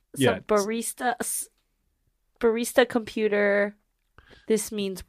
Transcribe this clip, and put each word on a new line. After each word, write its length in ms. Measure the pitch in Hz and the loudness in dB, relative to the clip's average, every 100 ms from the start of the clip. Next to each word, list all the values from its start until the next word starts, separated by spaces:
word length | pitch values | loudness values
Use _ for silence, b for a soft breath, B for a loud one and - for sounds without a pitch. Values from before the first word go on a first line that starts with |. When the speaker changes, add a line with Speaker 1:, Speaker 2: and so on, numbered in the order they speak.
| _ 131 | _ 0
Speaker 1:
So 40 | |
Speaker 2:
Yeah. 180 | 127 - | 2 2
Speaker 1:
barista, 760 | - 208 202 226 220 - 247 - | 2 2 2 -4 -6 -4 -4 -4
s-, 260 | - - - _ _ _ _ _ _ _ _ - | -6 -8 -10 _ _ _ _ _ _ _ _ -2
barista 480 | 233 226 240 - 247 | 0 0 0 2 4
computer. 840 | 247 214 - 214 202 202 202 208 208 _ _ _ _ b b b | 2 -4 -2 0 2 2 2 0 -4 _ _ _ _ b b b
This 220 | 220 - | -2 -2
means 320 | 208 196 185 | -6 -6 -6